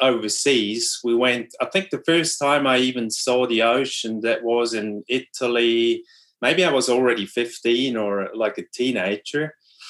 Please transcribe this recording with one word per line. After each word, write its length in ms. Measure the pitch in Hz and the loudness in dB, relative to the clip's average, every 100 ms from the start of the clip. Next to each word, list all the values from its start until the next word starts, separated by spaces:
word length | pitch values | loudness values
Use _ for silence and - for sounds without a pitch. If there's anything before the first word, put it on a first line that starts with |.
overseas. 1000 | 131 120 107 - 143 131 104 110 113 - | 2 2 -2 -2 2 2 0 -2 -4 -4
We 140 | 120 117 | 0 2
went, 400 | 127 123 113 - | 2 0 -4 -6
I 60 | 123 | -4
think 220 | 190 190 | -2 -4
the 140 | 135 - | -4 0
first 320 | 165 160 - | 2 0 -2
time 300 | 143 147 139 | 0 2 4
I 120 | 127 | 2
even 300 | 127 127 113 | 2 0 -4
saw 380 | - - 123 123 | -2 0 2 2
the 140 | 117 | 2
ocean, 580 | 113 123 127 - 117 110 | 2 2 0 -4 -6 -4
that 240 | 117 113 | -2 -2
was 300 | 117 120 120 | 0 0 0
in 320 | 113 107 104 - | -2 -4 -8 -4
Italy. 960 | 131 127 - 127 120 117 117 117 117 - - _ _ | -4 -4 -4 -2 2 2 2 2 0 -4 -20 _ _
Maybe 240 | 123 160 180 | 0 2 2
I 80 | |
was 160 | 139 123 | 2 2
already 360 | 123 127 117 98 | 2 2 2 -2
fifteen 680 | - 117 - 117 120 135 117 | -4 -4 -2 0 2 0 -2
or, 320 | 104 101 95 110 | -2 -2 -4 -4
like, 220 | 107 104 | -4 -4
a 80 | - | -10
teenager. 840 | - 127 117 92 104 - 147 156 - _ _ - | -4 -2 -2 -2 -4 -4 -6 -6 -8 _ _ -20